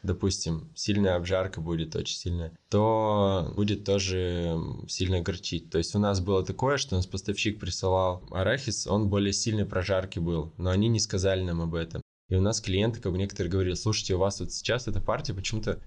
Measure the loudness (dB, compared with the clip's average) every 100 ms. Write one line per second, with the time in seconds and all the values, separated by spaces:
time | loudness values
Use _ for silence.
0 | -4 0 0 0 -2 -2 -4 -6 0 2
1 | 4 2 2 0 0 -4 -2 -2 -2 -4
2 | -4 -6 -4 -4 -4 -10 _ 2 4 4
3 | 4 4 4 4 0 0 0 0 0 0
4 | 2 0 0 0 0 -2 -2 -6 -8 -2
5 | 0 2 0 -4 -4 -6 -2 -2 0 2
6 | 2 2 2 2 0 -2 0 0 0 -2
7 | -2 -4 -4 -2 -2 -2 -6 -4 0 2
8 | 2 0 -4 -2 0 0 -2 -4 0 2
9 | 2 2 2 0 0 0 0 -2 0 0
10 | 0 -2 0 0 -4 -4 0 2 4 2
11 | 0 0 2 2 0 -2 -2 -2 -4 -8
12 | -12 _ 0 2 4 2 0 2 2 0
13 | -2 -2 -2 -2 -2 0 0 0 0 0
14 | 0 0 0 0 -6 -4 -2 -2 0 0
15 | 0 -2 -4 -4 -4 -2 -2 -4